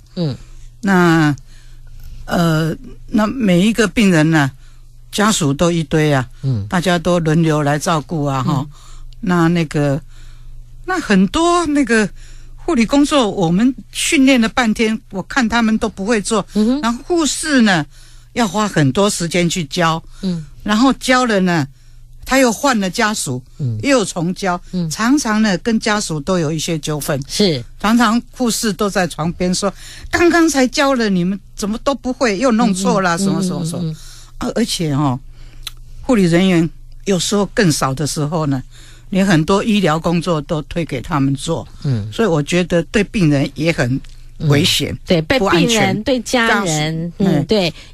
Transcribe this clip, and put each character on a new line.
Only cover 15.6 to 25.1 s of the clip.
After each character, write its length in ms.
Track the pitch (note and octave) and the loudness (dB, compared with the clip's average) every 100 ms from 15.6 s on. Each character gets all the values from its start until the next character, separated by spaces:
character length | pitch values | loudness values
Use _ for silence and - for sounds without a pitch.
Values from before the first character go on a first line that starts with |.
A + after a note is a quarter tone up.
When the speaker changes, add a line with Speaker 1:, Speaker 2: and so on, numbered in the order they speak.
Speaker 2:
们 160 | A3 A3 | 2 0
都 120 | A3 | -2
不 160 | - G3 | -4 -2
会 160 | A3+ | -2
做。 260 | - A3 - | 0 -2 -2
Speaker 1:
嗯 120 | G#3 G#3+ | 0 2
哼。 160 | C4+ | 2
Speaker 2:
然 120 | C#4 | -2
后 100 | A#3+ C#4 | -4 -2
护 200 | F4 C#4+ | 0 0
士 340 | - D#4 C#4 | -2 0 4
呢， 220 | A3 F3 C#3+ - - - - | 4 2 -2 -10 -20 -20 -10
要 160 | D#3+ G3+ | -2 -2
花 180 | G3+ G#3+ | 0 0
很 240 | - C#3+ | 2 2
多 160 | B2+ G3+ | 2 0
时 180 | - E3+ | 0 -2
间 220 | F3 F3 | 0 0
去 160 | F3+ D3 | -2 -4
教。 360 | F3+ E3 D#3+ - - | 0 0 0 -6 -8
Speaker 1:
嗯。 240 | F#3+ E3+ D3+ - | -6 -6 -8 -10
Speaker 2:
然 140 | G#3 G#3+ | -2 2
后 160 | C4+ | 2
教 320 | - - B3+ B3+ | 2 2 2 4
了 160 | G3+ | 2
呢， 260 | F#3 E3+ C3+ - - - - - | 2 0 -2 -8 -20 -20 -20 -14
他 140 | - C4 | -2 2
又 140 | B3+ | 2
换 280 | G#3+ C#4+ A#3 | 2 0 0
了 100 | F#3+ | -2
家 240 | F3 G#3+ | 0 -2
属， 300 | G#3+ - B2 - - | -2 -4 -6 -8 -6
Speaker 1:
嗯。 200 | C3+ G#2+ | -4 -2
Speaker 2:
又 220 | C4 C4 F#3 | 2 2 2
重 280 | F#3 E3 | -2 -4
教。 260 | F#3 G3 F3 - | -2 -2 -4 -4
Speaker 1:
嗯。 180 | F#3 E3 | -4 -4
Speaker 2:
常 280 | D3 A3+ | -2 2